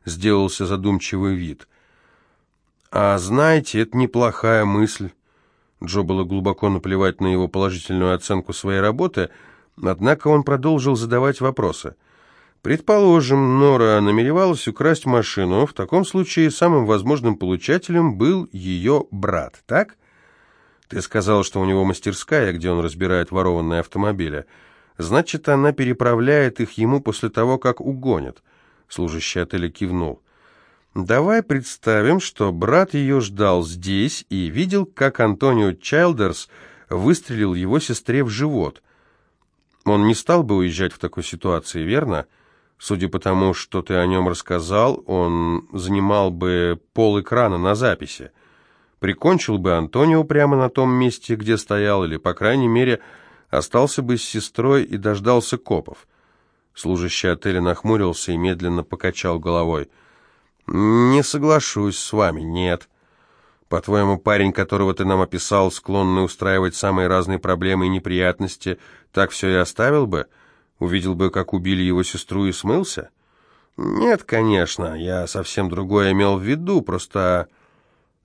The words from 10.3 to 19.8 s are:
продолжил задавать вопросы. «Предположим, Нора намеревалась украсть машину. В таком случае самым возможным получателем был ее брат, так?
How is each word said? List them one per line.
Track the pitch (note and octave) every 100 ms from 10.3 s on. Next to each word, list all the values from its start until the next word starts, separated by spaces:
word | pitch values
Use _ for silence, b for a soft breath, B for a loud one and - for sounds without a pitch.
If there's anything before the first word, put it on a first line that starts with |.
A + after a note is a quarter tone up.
| D3+
продолжил | D3 C#3 C#3 D#3 C3 B2
задавать | A#2 B2 C3+ C3+
вопросы. | C3 C3 F#2+ D2+ - - b b b b b b
«Предположим, | - D#3 - G#3+ G3 E3+ B2+ C#3 C3+ C3
Нора | C#3+ C3 A2+ G#2+
намеревалась | G#2 G#2+ B2 E3 F#3+ D3+ -
украсть | A2 D3 D#3+ C3
машину. | B2 G#2+ - F#2 F#2+
В | C#3+
таком | - F#2+ E3+
случае | G3 F#3+ F#3 - D#3
самым | - E3+ D#3
возможным | A2 G#2+ A2 D3 A#2+ G2+
получателем | F#2 F#2 - E3+ - E3+ E3 G2
был | B2+ F#3+ F3
ее | F#2+ F#2 F2+ G2 D3 -
брат, | G2+ G2 F2+ C2 -
так? | - C#3+